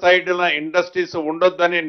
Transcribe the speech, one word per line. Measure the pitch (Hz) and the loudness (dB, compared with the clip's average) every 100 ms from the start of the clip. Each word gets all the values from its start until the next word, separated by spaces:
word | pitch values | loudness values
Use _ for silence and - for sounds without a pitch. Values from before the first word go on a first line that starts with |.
సైడ్ | 180 180 170 180 175 147 | 2 2 2 -2 -2 -2
ఇండస్ట్రీస్ | 156 175 175 185 170 175 151 | -4 -2 -2 -4 -6 -4 -6
ఉండొద్దని | 165 185 180 175 175 | 2 0 2 0 0